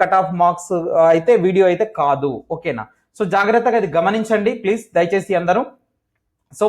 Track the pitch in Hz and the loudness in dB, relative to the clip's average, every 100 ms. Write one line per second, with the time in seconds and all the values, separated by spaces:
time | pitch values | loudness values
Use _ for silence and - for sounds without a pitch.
0 | 185 190 185 175 175 170 - 175 170 165 | 0 2 0 0 0 0 -4 -4 -2 2
1 | 165 165 165 226 180 185 190 175 220 - | 4 4 4 2 2 2 2 2 -4 -2
2 | 143 135 143 117 - 160 170 120 110 _ | -2 0 -2 -6 -10 -10 -8 -8 -10 _
3 | _ - 196 196 202 233 240 226 190 160 | _ -8 -2 0 2 2 2 0 0 0
4 | 180 220 220 220 208 - 196 233 - 170 | 0 -2 -2 0 0 -4 -4 -4 -2 -2
5 | 175 196 185 180 175 202 - _ _ _ | 0 -2 -2 -4 0 -2 -2 _ _ _
6 | _ _ _ _ _ - | _ _ _ _ _ -2